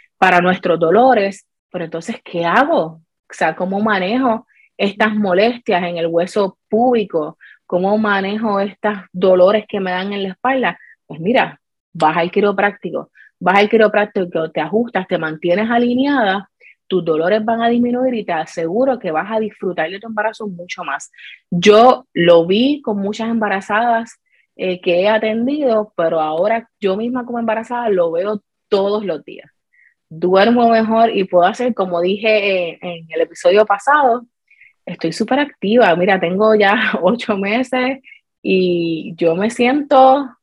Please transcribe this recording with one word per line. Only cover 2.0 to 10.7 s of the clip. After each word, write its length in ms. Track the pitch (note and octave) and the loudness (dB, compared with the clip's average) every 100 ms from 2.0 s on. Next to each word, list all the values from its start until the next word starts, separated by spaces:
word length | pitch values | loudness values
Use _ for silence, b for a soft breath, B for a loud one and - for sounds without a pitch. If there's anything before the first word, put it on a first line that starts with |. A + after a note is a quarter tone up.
| E3+ A3+ | -10 -12
¿qué 220 | - F3 | -10 -4
hago? 400 | E3+ G3+ D4 D4 | 0 2 2 0
O 180 | E3 E3 _ _ _ | -2 -8 _ _ _
sea, 260 | - E3 E3 | -2 -2 -2
¿cómo 240 | F#3 G3 | -4 -2
manejo 640 | A3 G3+ F#3 B3 C4 A3 - b b - | 0 0 0 0 0 -2 -6 b b -6
estas 380 | G3+ G3 A3 | -4 0 -2
molestias 680 | G#3+ G3+ F3+ A3+ A#3+ - F3+ | 0 0 2 2 0 -2 -2
en 140 | F3 E3+ | -2 -4
el 100 | E3+ | -2
hueso 520 | E3 F3+ G#3+ F#3+ - _ | -2 -2 -2 -4 -4 _
púbico? 680 | G#3+ B3+ A#3+ G3 E3 D3+ - B B - | 0 2 0 -2 -4 -6 -12 B B -6
¿Cómo 300 | F3 F#3+ G#3+ | -2 0 0
manejo 640 | G#3+ G3 G3 G#3+ A3 G3 | 0 0 -2 -4 -2 -2
estos 380 | G3+ - G#3+ G3+ - | -4 -4 -6 -6 -10
dolores 540 | F3+ F#3 F3+ F3+ G#3+ G#3 | -2 2 6 6 4 -2
que 140 | G#3 | -6
me 100 | F#3+ | -4
dan 220 | F3+ G3+ | -6 -6
en 100 | G3+ | -6
la 40 | G3 | -8
espalda? 480 | F#3 B3+ C4+ G3 | -4 -2 -2 -2